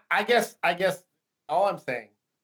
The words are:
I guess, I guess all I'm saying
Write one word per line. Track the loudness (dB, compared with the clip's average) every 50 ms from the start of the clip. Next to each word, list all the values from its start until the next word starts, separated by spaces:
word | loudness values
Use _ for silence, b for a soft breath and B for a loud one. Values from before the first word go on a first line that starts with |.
| _ -2
I | -2 0
guess, | 2 2 2 2 2 0 -2 _
I | -2 -2 0
guess | 0 0 -2 -2 -4 -10 _ _ _ _ _ _ _ _ -4
all | 0 0 0
I'm | 0 -2 -4
saying | -6 -8 -8 -8 -8 -14 _ _ _ _ _ _